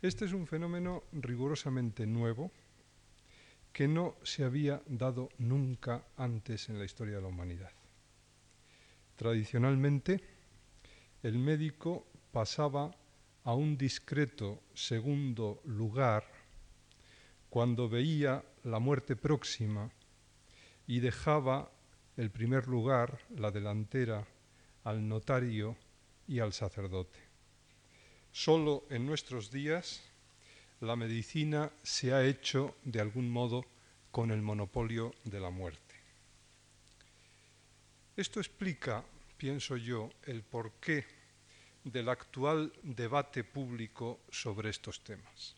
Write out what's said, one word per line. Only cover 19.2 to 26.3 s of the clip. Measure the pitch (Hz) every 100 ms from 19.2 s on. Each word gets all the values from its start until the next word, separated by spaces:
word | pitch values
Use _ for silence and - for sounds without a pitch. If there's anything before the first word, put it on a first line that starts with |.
| 143 147 - - 110 104 110 - - - - - - - - - -
y | 120
dejaba | 123 113 - 151 131 131 - - - - - -
el | 113
primer | 107 117 135 127
lugar, | 123 113 131 120 127 - 214
la | 107
delantera, | 104 104 107 107 135 120 110 104 - - - - -
al | - 107 107
notario | 110 - 135 123 107 107 - - - - -
y | -